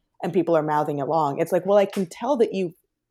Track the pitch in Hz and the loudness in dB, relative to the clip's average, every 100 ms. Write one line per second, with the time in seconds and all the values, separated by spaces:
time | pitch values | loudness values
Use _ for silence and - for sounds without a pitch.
0 | _ - 185 175 165 160 156 151 151 143 | _ -8 -2 0 2 2 2 0 0 -4
1 | 135 160 143 135 165 180 185 208 196 202 | -2 0 0 -2 -2 0 4 4 4 -2
2 | 175 - 240 269 226 190 175 - _ _ | -6 -6 -4 0 0 -2 -6 -8 _ _
3 | _ | _